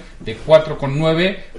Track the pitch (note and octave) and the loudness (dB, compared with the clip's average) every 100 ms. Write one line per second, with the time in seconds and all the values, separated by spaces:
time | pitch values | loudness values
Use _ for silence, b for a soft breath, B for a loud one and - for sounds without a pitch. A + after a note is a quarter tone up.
0 | B B - A2+ D3+ D#3 D3+ D3 C3+ C#3+ | B B -12 -8 4 4 4 -4 -4 0
1 | D#3+ D#3+ F#3 G3+ - | 0 2 0 -2 -12